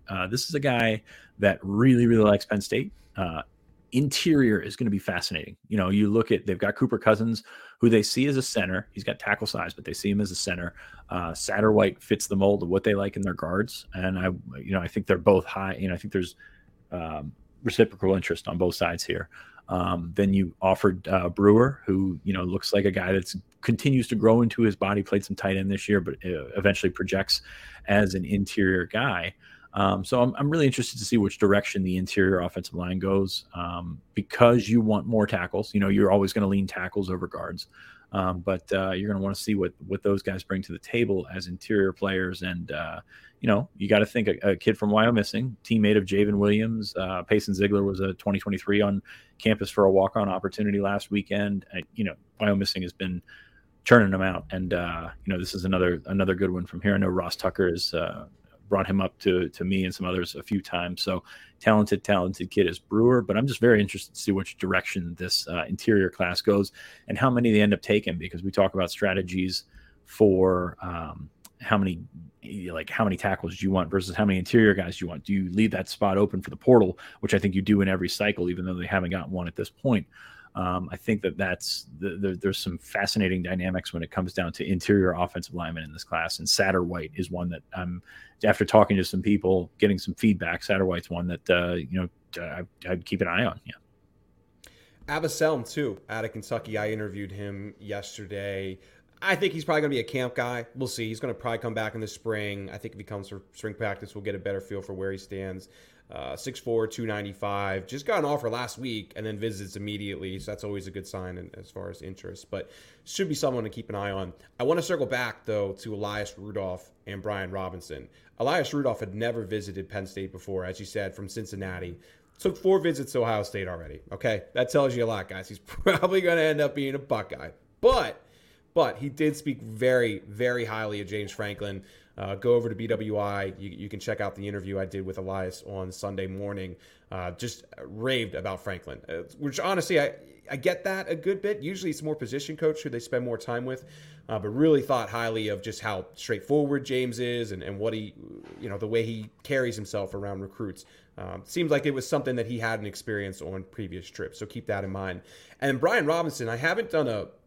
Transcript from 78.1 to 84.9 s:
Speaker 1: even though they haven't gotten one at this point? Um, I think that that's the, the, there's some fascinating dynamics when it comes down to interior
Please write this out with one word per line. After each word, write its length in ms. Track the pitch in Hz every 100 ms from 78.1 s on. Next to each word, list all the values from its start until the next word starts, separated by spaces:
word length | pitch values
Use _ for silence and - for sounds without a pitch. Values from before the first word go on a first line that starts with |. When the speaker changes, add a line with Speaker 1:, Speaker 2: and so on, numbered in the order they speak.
| - 104 101 90
Speaker 1:
even 140 | 90 92
though 100 | 90
they 100 | 87
haven't 240 | 98 87
gotten 220 | 92 76
one 160 | 90 85
at 80 | -
this 160 | -
point? 340 | _ 135 107 - - - - - -
Um, 340 | 90 90 85
I 60 | 90
think 240 | - 104
that 160 | 92 80
that's 480 | 95 90 - - - 73
the, 180 | 95 87
the, 220 | 98 90
there's 160 | 98 92
some 220 | 95 85
fascinating 640 | - 104 101 110 92 92
dynamics 500 | 87 92 92 90 -
when 80 | 85
it 80 | 80
comes 240 | - 90
down 180 | - 85
to 120 | - -
interior 460 | 92 -